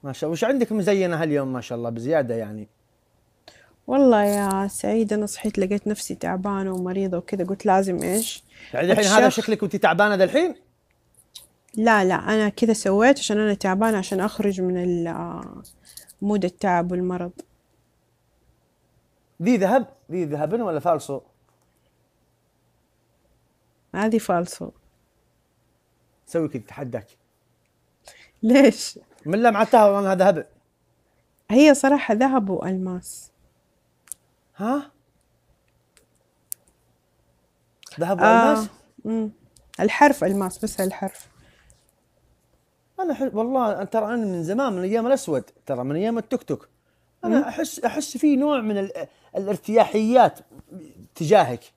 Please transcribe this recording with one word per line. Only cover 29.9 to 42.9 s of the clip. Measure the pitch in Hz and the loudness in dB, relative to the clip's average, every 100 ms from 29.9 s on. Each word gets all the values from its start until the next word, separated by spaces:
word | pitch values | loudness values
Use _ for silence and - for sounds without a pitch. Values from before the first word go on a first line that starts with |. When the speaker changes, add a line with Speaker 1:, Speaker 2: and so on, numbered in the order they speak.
Speaker 1:
وأنا | 202 196 | 4 0
ذهب. | 190 185 165 - _ _ _ _ _ _ _ _ _ _ | 2 4 2 -4 _ _ _ _ _ _ _ _ _ _
Speaker 2:
هي | 220 302 | 6 8
صراحة | 277 269 285 - | 8 4 2 2
ذهب | 214 262 262 196 | 0 2 2 -2
وألماس. | 180 - 190 185 180 - - - _ _ _ _ _ _ _ _ - _ _ _ _ | -4 -4 -4 -6 -8 -12 -20 -20 _ _ _ _ _ _ _ _ -20 _ _ _ _
Speaker 1:
ها؟ | 208 277 285 _ _ _ _ _ _ _ _ _ _ _ _ _ _ _ _ - _ _ _ _ _ _ _ _ _ _ _ _ - - | -4 -4 -6 _ _ _ _ _ _ _ _ _ _ _ _ _ _ _ _ -18 _ _ _ _ _ _ _ _ _ _ _ _ -20 -8
ذهب | 165 190 | -4 2
Speaker 2:
آه. | 202 226 226 | 6 6 6
Speaker 1:
وألماس؟ | 220 214 - _ - | 2 -2 -12 _ -14
Speaker 2:
مم. | 208 226 220 - _ _ _ - | -6 -4 -4 -8 _ _ _ -2
الحرف | 208 - 285 - | -2 4 4 4
ألماس، | 185 196 185 - | -2 -2 -4 -6
بس | 220 - | -10 -4
الحرف. | 190 - 190 - - _ _ _ _ _ _ _ _ _ _ _ _ _ _ _ _ | -4 -4 -12 -12 -20 _ _ _ _ _ _ _ _ _ _ _ _ _ _ _ _